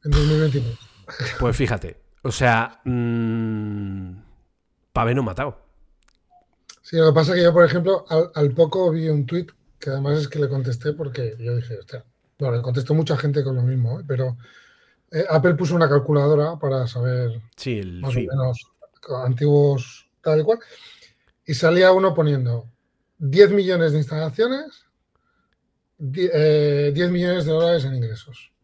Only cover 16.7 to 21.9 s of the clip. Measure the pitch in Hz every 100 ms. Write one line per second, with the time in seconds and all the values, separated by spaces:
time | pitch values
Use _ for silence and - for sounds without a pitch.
16.7 | 135 123 123 123 123 120 117 - _ 135
17.7 | 110 95 87 135 123 - 135 127 120 -
18.7 | _ - _ - 127 127 120 147 147 143
19.7 | 139 - - _ _ - 156 156 226 -
20.7 | - - - - _ _ _ - 131 160
21.7 | 175 185